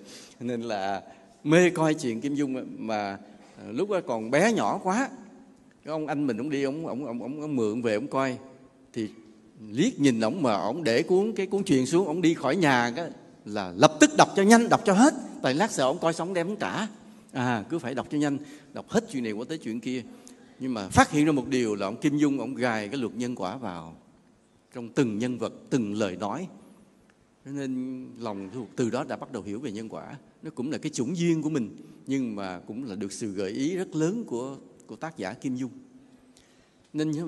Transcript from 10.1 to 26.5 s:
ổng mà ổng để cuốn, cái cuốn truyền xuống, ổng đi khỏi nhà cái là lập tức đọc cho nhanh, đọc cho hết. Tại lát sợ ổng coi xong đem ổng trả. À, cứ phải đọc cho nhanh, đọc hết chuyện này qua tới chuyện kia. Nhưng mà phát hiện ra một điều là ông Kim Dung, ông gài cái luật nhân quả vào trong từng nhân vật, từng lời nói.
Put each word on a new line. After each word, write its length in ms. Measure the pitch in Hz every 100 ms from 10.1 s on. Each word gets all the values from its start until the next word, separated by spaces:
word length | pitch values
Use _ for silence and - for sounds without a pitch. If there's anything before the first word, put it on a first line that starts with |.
| 113
ổng 220 | 110 180
mà 120 | 131
ổng 300 | 101 92 151
để 180 | 147 117
cuốn, 300 | 170 185 214 208
cái 100 | 190
cuốn 180 | 196
truyền 220 | 190 135 127
xuống, 200 | 165 190
ổng 160 | 156
đi 120 | 156
khỏi 220 | 156 131 180
nhà 360 | 156 127 120 123
cái 140 | 165 - - -
là 280 | - 104 92 87
lập 160 | 151 151
tức 100 | 302 -
đọc 100 | 156 -
cho 60 |
nhanh, 260 | 196 233 226
đọc 120 | 143
cho 80 | 208
hết. 220 | 190 277 - - -
Tại 120 | 139
lát 160 | 135 214
sợ 140 | -
ổng 140 | 131 170
coi 140 | 165
xong 220 | 165 170
đem 140 | 180 170
ổng 80 | 208
trả. 300 | 95 120 214 - - - -
À, 320 | 135 123 117 98
cứ 100 | 165
phải 160 | 117
đọc 120 | 123 113
cho 80 | 147
nhanh, 200 | 147 139 - - -
đọc 180 | - -
hết 140 | 190 220
chuyện 120 | 135
này 100 | 117
qua 120 | 104 127
tới 100 | 160
chuyện 220 | 120 117
kia. 220 | 120 127 113 - - - - -
Nhưng 140 | 131
mà 140 | 113 95
phát 220 | - 262
hiện 160 | 147 151
ra 60 |
một 160 | 147 120
điều 260 | 127 113
là 120 | 101 98
ông 100 | 120
Kim 220 | 156 143
Dung, 220 | 147 139
ông 140 | 117
gài 340 | 123 123 110 101
cái 120 | 139
luật 140 | 110
nhân 200 | 104 123
quả 220 | 123 92 127
vào 400 | 113 87 80 82 - _ _ _ _ _ _
trong 140 | 127 117
từng 300 | 131 127 104
nhân 200 | 123 120
vật, 140 | 107 - -
từng 240 | 143 104
lời 220 | 104 101 90
nói. 320 | 104 127 185